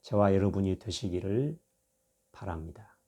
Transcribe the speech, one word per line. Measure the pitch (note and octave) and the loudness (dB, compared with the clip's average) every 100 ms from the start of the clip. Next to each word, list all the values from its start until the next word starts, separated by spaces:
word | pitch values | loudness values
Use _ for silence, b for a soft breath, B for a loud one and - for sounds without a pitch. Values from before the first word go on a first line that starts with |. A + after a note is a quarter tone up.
저와 | - G#2 G2+ | 0 4 6
여러분이 | G2 G2 G2 G2 F#2 | 6 2 0 -2 -2
되시기를 | - F2 G2+ F2 F#2+ G#2+ C#3+ D#3+ _ _ _ _ _ _ _ | -6 -6 -4 -4 -2 -2 -2 -6 _ _ _ _ _ _ _
바랍니다. | - G2 E2 D#2+ - A2 _ | -14 -10 -8 -10 -14 -20 _